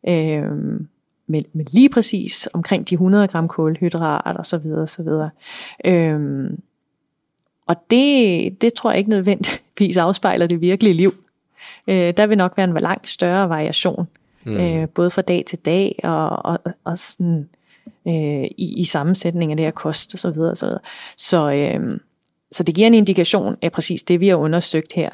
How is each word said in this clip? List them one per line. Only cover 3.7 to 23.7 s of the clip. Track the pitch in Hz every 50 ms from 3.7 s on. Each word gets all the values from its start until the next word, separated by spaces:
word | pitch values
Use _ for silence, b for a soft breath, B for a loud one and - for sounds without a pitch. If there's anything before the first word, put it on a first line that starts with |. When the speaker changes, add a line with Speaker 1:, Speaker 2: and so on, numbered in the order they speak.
| 160 - 180 170 - 165 165 156 147 - - - -
Speaker 1:
og | - 165
så | - - 165
videre, | 151 156 156 156
og | 160 156
så | - -
videre. | 165 160 156 156 156 156 B B B B B B B B B B -
Øhm, | - 180 170 165 160 156 151 147 143 139 135 135 - - 170 - _ _ _ _ _ _ _ _ _ _ _ _ _ _ _ _ _ _ _ _
og | - 170 170 _ _
det, | 233 247 277 285 285 262 233 196 175 165 - - 190 -
det | 220 233 233
tror | - - 226
jeg | - -
ikke | 202 214
nødvendigvis | 214 196 185 202 196 - 202 - - - _ _ _ - 202 175 175
afspejler | 180 165 175 196 - - 190 180 - 170
det | 170 175 165
virkelige | 165 180 190 190 220 208 175
liv. | 165 185 196 185 - _ _ _ _ _ _ B B B B B B B
Øh, | - 190 185 175 175 175
der | 208 208
vil | 208 220 202
nok | 185 180 -
være | - 190 180
en | 170
langt | 160 - 170 - - - -
større | - - 180 175 180 190 196 175
variation, | 160 156 151 - 147 - - 180 - - 175 - _ _ _ _ _ _ _
Speaker 2:
Mm. | 120 107
Speaker 1:
øh, | 101 180 170 165 160 160 156
både | _ - 175 175
fra | - -
dag | 190 - 180 175 -
til | - - 170
dag | _ - 165 185 196 - - -
og, | - 170 165 156 156 - - - -
og, | - 170 - _ 170 185 _ _
og | - 170 180
sådan, | - - - - 180 175 165 156 147 _ _ B B B B B B B _ _ _
øh, | 175 165 160 156 147 147 139 - - - -
i, | 185 - -
i | - 180
sammensætning | - - 156 143 165 185 - - 175 170 170 170 151
af | 151
det | 151 160
her | 156
kost | 156 - - 156 151 - - - -
og | -
så | - 180
videre, | 156 156 160 165
og | -
så | - -
videre. | 50 - - B B B B B B B
Så, | B - - - 170 151 147
øhm, | 139 143 143 - - - - - - - _ _ _ _ _ - _ _ _ _
så | - -
det | 175 180 156
giver | 180 214
en | 226 233
indikation | 220 208 190 185 180 170 - - 196 - 101 - -
af | - 165